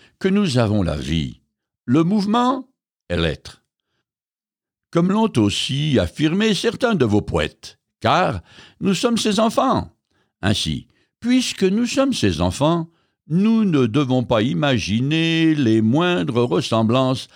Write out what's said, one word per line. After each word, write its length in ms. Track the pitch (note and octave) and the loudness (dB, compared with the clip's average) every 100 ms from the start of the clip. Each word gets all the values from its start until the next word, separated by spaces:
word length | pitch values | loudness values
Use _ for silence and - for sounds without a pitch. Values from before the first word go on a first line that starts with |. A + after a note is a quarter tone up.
| _ - | _ -4
que 100 | F#3+ | -2
nous 280 | G3 G3 B2 | 0 0 0
avons 260 | A2 G#2 | 0 0
la 140 | E2+ C#2+ | 0 -4
vie, 460 | C2 E2 C2+ A#1 _ _ _ _ | -4 -4 -4 -8 _ _ _ _
le 200 | - C3 | -2 0
mouvement 680 | E3 G#3+ G3 A3+ B3 C4+ - _ _ _ - | 2 0 0 0 0 -2 -8 _ _ _ -8
et 60 | F2 | -2
l'être. » 480 | E2 - - - _ _ _ _ _ _ _ _ _ _ _ _ _ | -2 -4 -12 -20 _ _ _ _ _ _ _ _ _ _ _ _ _
Comme 180 | E3 F3 | 0 0
l'ont 220 | G3+ A3 C3 | 2 0 2
aussi 640 | G#2 - - - A2 G2 | 0 0 -4 -4 0 0
affirmé 560 | F2+ - D3+ F#3 A3 | 0 0 0 0 0
certains 400 | F#3+ A3+ - G#3 | 0 -2 -2 0
de 100 | G3+ | 2
vos 160 | A#2 G#2 | 2 2
poètes, 600 | - E2 D2+ - - - _ _ | 0 -2 -4 -6 -20 -20 _ _
car 400 | A2 D3 F#3 G2+ - - - - | 0 0 0 -4 -10 -20 -20 -6
nous 140 | F#3 | -2
sommes 240 | F#3 A#3 A#3 | 0 0 0
ses 220 | A3+ G#3 | 0 2
enfants. 500 | A3 A3+ C4 D#3 - _ _ _ _ _ | 0 2 0 0 -4 _ _ _ _ _
Ainsi, 460 | G2 G#2 - C#2 - _ _ _ | -2 -2 -2 -6 -8 _ _ _
puisque 440 | A#3 B3+ A#3+ - | 0 0 0 -2
nous 220 | F#3+ G3+ A#3+ | 0 0 -2
sommes 280 | - C#4 | 0 -2
ses 260 | - G#2 D#2 | 0 0 0
enfants, 480 | F2+ - C#3+ E3+ D#3+ _ _ _ - | -2 0 0 0 -4 _ _ _ -4
nous 360 | D#3+ G#3 A3+ | 0 2 2
ne 220 | G#3 D3 B2 | 2 2 2
devons 360 | B2 C3+ B2+ | 0 0 0
pas 200 | A#2+ A#2+ | 0 0
imaginer 1120 | A#2 E3+ D3 B2 E2+ A2 C3 D#3+ E3 E3 D#3+ D#3 | 0 0 0 0 0 -2 0 0 0 2 2 2
les 260 | A#2+ A2+ | 2 2
moindres 640 | A2 C#3 F3+ F3 D#3+ A#2 | 2 2 0 -2 -2 -2
ressemblances 840 | A#2+ F3+ C3 A2+ A2+ B2+ C3 C3 - | 0 -2 -2 0 2 2 0 -2 -8